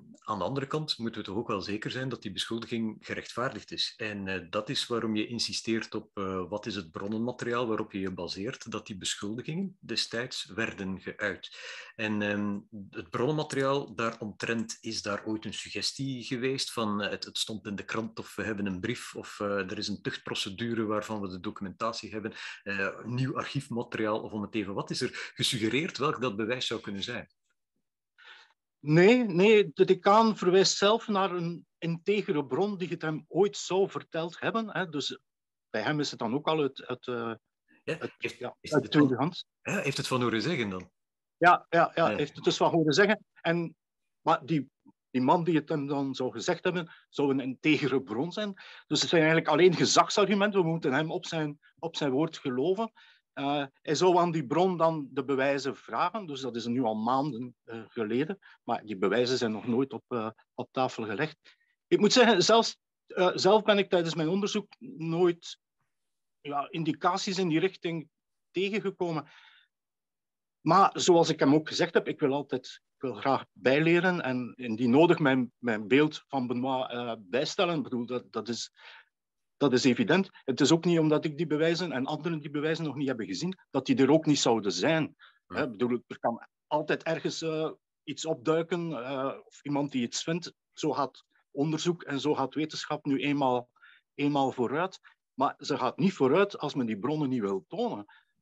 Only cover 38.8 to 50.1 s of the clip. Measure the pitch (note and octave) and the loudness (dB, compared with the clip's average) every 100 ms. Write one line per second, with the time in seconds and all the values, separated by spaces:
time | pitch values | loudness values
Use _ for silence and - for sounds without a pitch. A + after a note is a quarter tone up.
38.8 | G#2+ D3+ C#3+ A#2+ D3+ - - _ - F#3+ | 2 4 4 4 -2 -4 -14 _ -6 -4
39.8 | C#3 C#3 C3 B2+ A#2+ A2 A#2 E3 G#2+ F#2 | -2 -4 -2 0 2 0 0 -2 -4 -6
40.8 | - _ _ _ _ - E3+ E3+ - E3 | -10 _ _ _ _ 2 6 6 4 2
41.8 | D3+ - D#3+ G#2 D3 - F3+ - E3+ E3+ | 2 2 0 2 -4 -2 0 2 4 4
42.8 | D#3 C#3+ G3+ G#3 _ _ E3+ E3+ E3+ - | 4 4 4 2 _ _ -2 0 -2 -8
43.8 | _ _ _ _ D#3 E3 C3 E3 B2 _ | _ _ _ _ 2 2 2 -2 -2 _
44.8 | _ _ _ B2+ B2+ F3 E3 D#3 D3 D#3 | _ _ _ 0 4 4 4 2 2 -2
45.8 | C#3 C#3+ C#3 B2+ B2+ A2+ G2+ E3+ F#3 F3 | -2 -2 -2 -2 -4 -2 -2 -2 -2 -2
46.8 | E3 - _ - C#3+ C3+ C3 A#2+ D#3+ C#3+ | -6 -12 _ -2 2 2 -2 -2 2 2
47.8 | C#3+ C3+ - G#2+ E3+ G#3+ G#3 F#3+ - - | 2 0 -2 -4 -4 -4 -6 -8 -16 -18
48.8 | - D3 C#3 F3 D#3 D#3+ D#3 D3+ F#3 D#3 | -4 -2 2 4 6 4 4 6 6 6
49.8 | C#3 E3+ E3 | 4 6 4